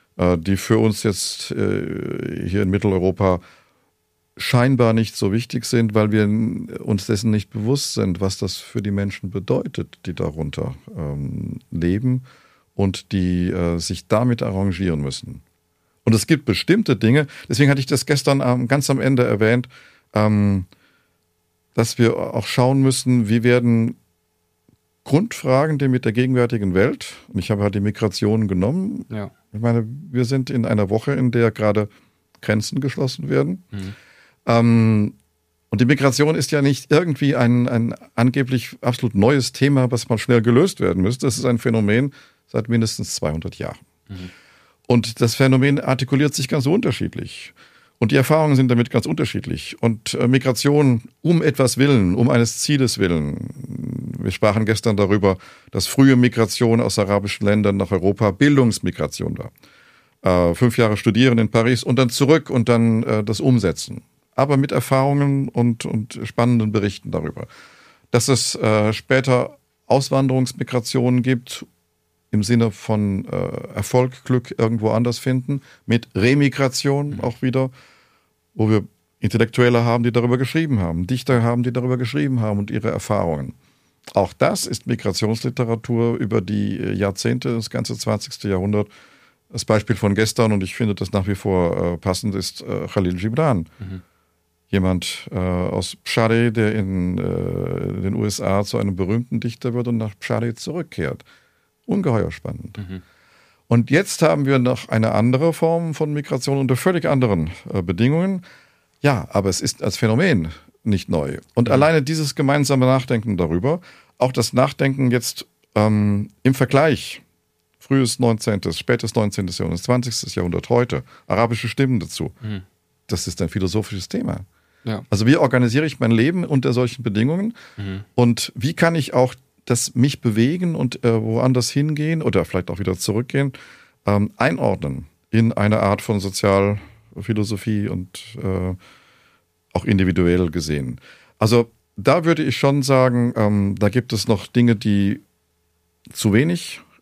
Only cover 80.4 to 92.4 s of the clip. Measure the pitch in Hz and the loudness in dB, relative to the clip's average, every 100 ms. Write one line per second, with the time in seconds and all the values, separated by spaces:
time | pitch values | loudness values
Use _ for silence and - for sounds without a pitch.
80.4 | 131 160 160 113 85 82 90 127 - 123 | 0 -2 0 0 0 -2 -4 -4 0 2
81.4 | 117 120 123 123 127 127 120 143 143 123 | 2 0 -2 -2 -2 -2 -2 -2 -2 -2
82.4 | 107 101 104 117 113 - - 104 87 76 | -2 -2 -4 -4 -4 -4 -2 -2 0 -2
83.4 | 65 - _ _ _ _ - - 92 - | -6 -12 _ _ _ _ -2 0 0 0
84.4 | 143 190 - 110 - 113 101 90 107 110 | 0 0 -4 -8 -4 -4 -4 -2 -2 -2
85.4 | 131 120 113 113 - 117 117 117 104 110 | -4 -4 -2 -4 -2 0 0 0 -2 -2
86.4 | 92 104 101 101 98 98 98 95 117 123 | 0 -2 -2 -4 -4 -2 -2 -2 -2 -2
87.4 | 127 117 110 120 117 113 113 107 - - | -2 -4 -4 -6 -6 -6 -2 -4 -4 -8
88.4 | 104 92 98 104 104 - - _ _ _ | -4 -2 0 -2 -2 -10 -20 _ _ _
89.4 | _ 117 - 110 - 104 104 101 110 - | _ -8 0 2 2 0 2 2 0 2
90.4 | 113 101 92 - 110 98 92 101 95 95 | 2 2 -2 -4 -2 -2 -2 -2 -2 -2
91.4 | 104 92 85 92 87 85 101 92 107 98 | 0 2 2 0 -2 -2 -2 -2 -4 -4